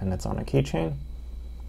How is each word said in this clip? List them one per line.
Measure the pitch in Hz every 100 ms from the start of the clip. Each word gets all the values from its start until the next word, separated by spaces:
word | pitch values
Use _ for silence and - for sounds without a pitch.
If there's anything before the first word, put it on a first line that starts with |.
and | 95
it's | 92 107
on | -
a |
keychain. | - 135 139 165 160 139 - - - - - -